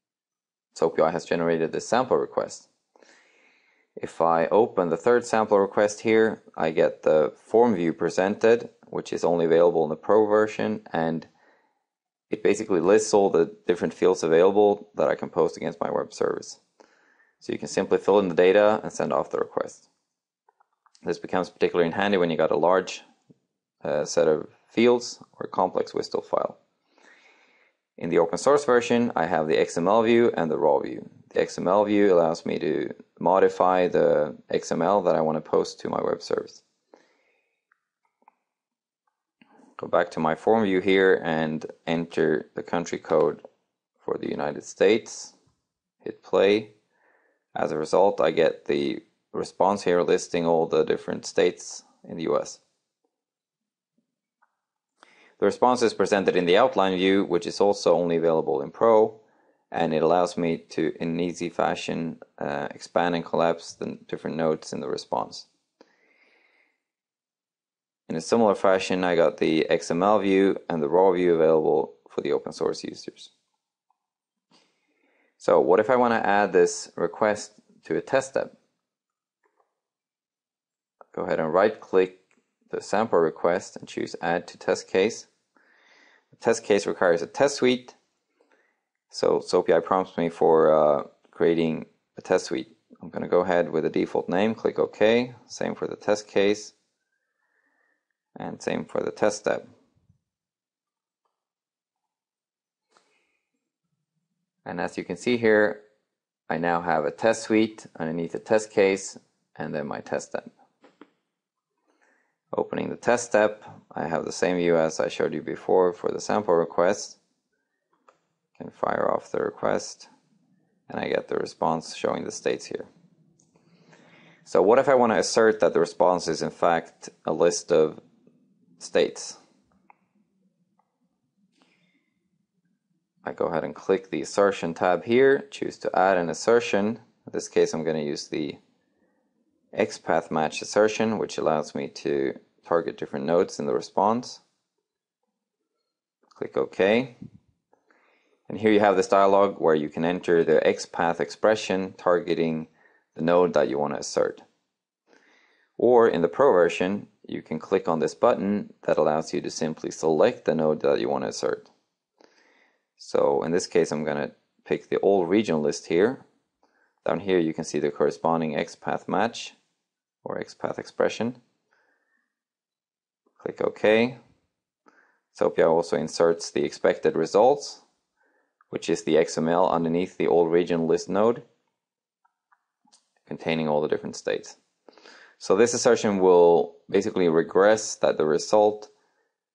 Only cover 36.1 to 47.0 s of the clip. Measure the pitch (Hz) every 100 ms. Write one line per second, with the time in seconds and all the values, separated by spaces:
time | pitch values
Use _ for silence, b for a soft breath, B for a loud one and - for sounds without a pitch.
36.1 | - - - - - _ _ _ b b
37.1 | b b b b b _ _ _ _ _
38.1 | _ _ _ _ _ _ _ _ _ _
39.1 | _ _ _ _ _ _ - - 85 87
40.1 | - 80 80 - 113 101 92 98 95 95
41.1 | 90 85 80 80 78 - - - 82 82
42.1 | - 78 78 - - - 87 82 78 -
43.1 | 78 78 71 - _ _ _ _ _ -
44.1 | - - - 71 - - - 98 110 -
45.1 | - - _ _ _ _ _ _ _ -
46.1 | - - 92 98 107 117 _ _ _